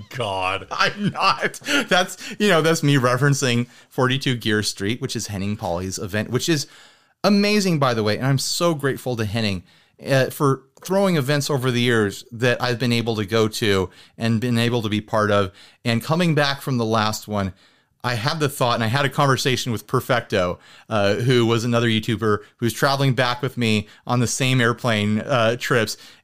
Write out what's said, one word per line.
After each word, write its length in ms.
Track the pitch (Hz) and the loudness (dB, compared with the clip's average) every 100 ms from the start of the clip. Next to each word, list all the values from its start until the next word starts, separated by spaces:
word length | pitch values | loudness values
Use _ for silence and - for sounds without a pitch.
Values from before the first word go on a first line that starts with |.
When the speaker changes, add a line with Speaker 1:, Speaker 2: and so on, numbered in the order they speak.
| 104 | -8
Speaker 1:
God. 540 | 127 110 95 92 95 95 | -8 -4 -2 -2 -4 -6
Speaker 2:
I'm 380 | - 190 202 202 | -2 -2 0 -4
not. 480 | - 190 - 214 - - 285 233 | 0 -2 0 -4 -6 -4 -4 0
That's, 300 | 180 190 - - 202 | 0 0 -8 -14 -2
you 100 | 208 | 2
know, 120 | 165 | 4
that's 200 | 156 165 | 2 2
me 120 | 143 143 | 2 4
referencing 680 | 123 127 143 135 131 120 120 - _ | 2 2 2 2 2 0 -2 -10 _
forty-two 480 | - 127 135 139 120 | -2 0 0 -2 -2
Gear 260 | 110 107 | 0 0
Street, 380 | 101 - 98 123 | -2 -4 -4 -4
which 160 | 131 117 | -6 -6
is 100 | 101 | -6
Henning 280 | 98 101 104 | -6 -6 -4
Pauly's 420 | 95 87 95 90 | -4 -4 -6 -8
event, 320 | 101 104 90 | -4 -4 -2
which 180 | 123 - | -4 0
is 200 | 151 139 - - _ _ _ | -2 -2 -14 -20 _ _ _
amazing, 540 | 202 202 208 208 190 160 | 2 2 2 0 0 0
by 120 | 135 | 0
the 100 | 113 | 0
way. 120 | 107 107 | -2 0
And 100 | 131 | 0
I'm 120 | 135 | -2
so 360 | - - 175 | -2 -2 -2
grateful 420 | 156 139 117 127 123 | 0 -4 -4 -6 -4
to 80 | |
Henning, 400 | 107 113 107 92 - _ _ _ 76 | -4 -2 -2 -4 -10 _ _ _ 0
uh, 200 | 135 131 | 0 0
for 360 | - 143 135 _ _ | 0 0 0 _ _
throwing 320 | - 190 196 165 | -2 2 2 2
events 340 | 131 147 143 | 0 -2 0
over 200 | 143 127 | -2 0
the 80 | 120 | 2
years 440 | 120 113 104 98 - | 2 4 2 -2 -14
that 320 | 113 123 120 | -2 0 2
I've 160 | 123 117 | 0 0
been 140 | 123 | 0
able 240 | 117 113 110 | 0 0 -2
to 80 | 98 | 0
go 220 | 113 110 | 2 2
to 420 | - 110 98 92 - - - | 0 2 2 0 -6 -20 -4
and 240 | 113 113 | -2 0
been 180 | 123 117 | 0 0
able 240 | 120 120 | 0 0
to 60 | 107 | -2
be 100 | 104 | -4
part 320 | 107 110 104 | 0 0 2
of. 180 | 101 95 - - _ | 2 0 -6 -20 _
And 200 | 123 117 | -2 -2
coming 300 | - 160 175 147 | 0 0 2 2
back 240 | 143 135 | 0 -2
from 160 | - 123 | -4 -2
the 80 | |
last 420 | 113 110 107 104 - | 0 0 0 -2 -4
one, 260 | 104 95 - _ _ _ _ | -4 -4 -6 _ _ _ _
I 100 | 123 | -6
had 240 | 120 123 156 | -2 -4 -2
the 120 | 147 | -4
thought, 240 | - 123 | 0 0
and 100 | 117 | 0
I 40 | 113 | 0
had 180 | 139 139 | 0 -2
a 20 | |
conversation 640 | - 139 127 139 123 127 | 0 0 2 0 -2 -2
with 160 | 107 - | -6 -2
Perfecto, 680 | 127 - 123 - 104 90 87 - - - | -4 0 -2 0 0 0 -4 -12 -20 -4
uh, 260 | 110 101 | 2 2
who 300 | 101 120 123 | 2 2 4
was 200 | 113 117 | 4 2
another 240 | 120 117 117 | 2 2 2
YouTuber 500 | 110 107 107 110 104 - _ | 0 0 -2 0 0 -4 _
who's 160 | 117 | -4
traveling 400 | - 147 135 139 | 0 0 2 2
back 280 | 120 123 120 | 2 0 0
with 140 | 131 - | -6 -2
me 320 | 117 107 104 - - | 0 0 -2 -14 -2
on 140 | 123 | 0
the 80 | 113 | 0
same 320 | - 131 131 | 0 2 4
airplane, 600 | 117 117 123 107 104 107 | 2 2 0 0 2 0
uh, 360 | - 127 113 123 | 0 2 2 0
trips. 380 | - 127 107 - - - | 0 0 0 -4 -16 -18